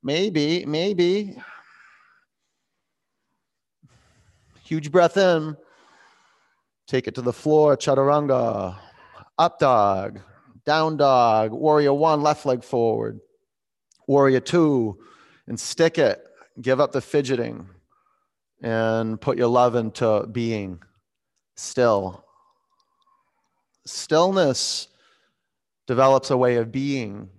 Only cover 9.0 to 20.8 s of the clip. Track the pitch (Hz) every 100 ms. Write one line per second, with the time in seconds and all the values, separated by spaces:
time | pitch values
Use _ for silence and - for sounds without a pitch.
9 | - - - - 170 - 143 120 101 95
10 | 101 101 - _ _ - - 156 160 151
11 | 143 127 117 110 110 117 151 151 143 143
12 | 160 151 151 147 143 127 - 127 117 113
13 | 110 107 _ _ _ _ _ _ _ _
14 | - 139 139 131 127 175 156 135 113 95
15 | - _ _ _ - 117 - - 165 165
16 | 131 98 - _ _ - 123 131 143 135
17 | - 147 131 127 117 117 95 90 _ _
18 | _ _ _ _ _ _ 120 113 113 113
19 | 113 110 - 131 120 123 123 117 110 -
20 | 117 104 - 107 113 110 95 87